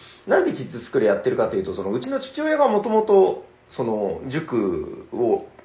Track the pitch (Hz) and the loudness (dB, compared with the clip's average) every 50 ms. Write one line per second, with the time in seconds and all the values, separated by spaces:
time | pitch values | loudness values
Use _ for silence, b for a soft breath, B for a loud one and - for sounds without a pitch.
0 | B B B B B - 269 370 359 - - - 123 - - 117 113 - - 117 | B B B B B 2 2 2 2 2 -2 -4 -8 -10 -10 -12 -8 -2 0 2
1 | 110 104 98 101 - 127 123 - 110 110 110 98 95 95 90 98 92 98 107 127 | 4 2 2 2 0 0 0 0 0 0 0 -2 -4 -4 -6 -6 -4 -4 -4 -4
2 | - 262 277 269 - - - 302 302 311 311 285 285 240 214 208 208 233 220 214 | -4 -4 -6 -6 -6 -6 -6 -4 -2 0 2 2 2 2 2 0 0 2 2 2
3 | 214 214 202 190 190 - - - - - - _ _ - - - 123 113 110 107 | 4 6 6 6 6 6 2 -4 -10 -18 -20 _ _ -14 -8 -4 -4 -2 -2 -2
4 | 101 95 85 - - 131 131 160 165 - 127 113 101 95 85 78 - - - - | -2 -2 -4 -4 -8 -6 -6 -6 -4 -2 -2 0 0 0 -2 -2 -6 -8 -10 -14
5 | - - - 107 123 113 98 95 - - - - | -14 -8 -4 0 0 2 2 0 -2 -6 -20 -20